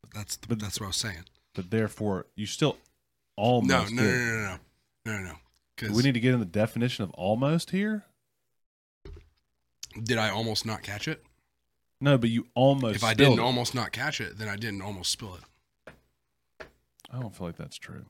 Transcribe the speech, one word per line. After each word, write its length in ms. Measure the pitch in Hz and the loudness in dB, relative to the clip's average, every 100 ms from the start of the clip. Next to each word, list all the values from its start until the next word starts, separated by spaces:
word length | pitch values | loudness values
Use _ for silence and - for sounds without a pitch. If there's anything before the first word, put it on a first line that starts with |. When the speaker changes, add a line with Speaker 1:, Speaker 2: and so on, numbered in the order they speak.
| - | -16
Speaker 1:
That's 240 | 104 98 - | -16 -10 -12
the, 100 | 110 | -4
Speaker 2:
But 120 | 113 | -4
Speaker 1:
that's 200 | 104 - | -4 -8
what 60 | 101 | -4
I 40 | |
was 60 | - | -4
saying. 300 | 110 85 90 _ _ | -6 -10 -16 _ _
Speaker 2:
But 160 | - 90 | -12 -2
therefore, 560 | 113 107 - 104 95 - - | 0 0 -2 -2 -2 -6 -10
you 100 | 101 | -8
still 320 | - 147 - _ _ _ _ _ - | 0 0 0 _ _ _ _ _ 0
Speaker 1:
No, 60 | |
Speaker 2:
almost 480 | 110 123 131 131 104 | 2 4 4 4 2
Speaker 1:
no, 100 | 117 | 2
Speaker 2:
did. 80 | - 123 | 2 2
Speaker 1:
no, 80 | 120 | 0
no, 100 | 113 101 | -2 -4
no, 120 | 87 _ _ _ _ 113 | -8 _ _ _ _ -8
no, 60 | 104 | -6
no, 60 | 92 | -8
no. 40 | 78 _ _ _ - | -14 _ _ _ -8
'Cause 120 | 110 | 0
Speaker 2:
We 100 | 107 | 4
need 100 | 135 | 4
to 60 | 120 | 4
get 120 | 123 | 2
in 60 | 123 | 2
the 60 | 95 | 0
definition 580 | 104 110 117 123 - | 0 0 0 -2 -2
of 80 | 95 | -8
almost 600 | - 92 110 139 165 - | -4 0 2 2 0 0
here. 340 | 185 208 214 - _ _ _ _ _ _ _ _ _ - - _ _ _ _ _ _ - 113 | -2 -2 -4 -8 _ _ _ _ _ _ _ _ _ -18 -18 _ _ _ _ _ _ -16 -8
Speaker 1:
Did 160 | 113 117 | -2 2
I 120 | 107 | 2
almost 360 | 98 113 107 113 | 0 -2 -2 -4
not 180 | 107 | -6
catch 240 | - 104 - | -6 -6 -6
it? 160 | 160 _ _ _ _ _ _ _ _ | -8 _ _ _ _ _ _ _ _
Speaker 2:
No, 180 | 139 135 | 4 4
but 120 | 117 | 4
you 180 | 117 - | 0 -2
almost 420 | - 135 139 120 101 | 4 6 6 2 2
Speaker 1:
If 80 | |
I 100 | 113 | 2
Speaker 2:
spilled 180 | 110 139 | 8 8
Speaker 1:
didn't 80 | 113 | 8
Speaker 2:
it. 40 | 120 | 4
Speaker 1:
almost 280 | 123 117 127 | 2 0 -2
not 160 | 104 | -4
catch 300 | - 143 - | -4 -6 -4
it, 160 | 104 101 | -8 -8
then 100 | 107 | -8
I 80 | 101 | -6
didn't 260 | 113 98 | -6 -6
almost 300 | 98 98 87 | -8 -6 -4
spill 240 | - 104 90 | -4 -8 -16
it. 80 | - _ _ _ - - _ _ _ _ _ _ - _ _ _ - | -20 _ _ _ -20 -20 _ _ _ _ _ _ -20 _ _ _ -14
Speaker 2:
I 80 | 127 | -10
don't 160 | 120 - | -10 -8
feel 120 | 87 | -10
like 100 | - | -8
that's 200 | - - | -12 -14
true. 280 | - 69 | -16 -16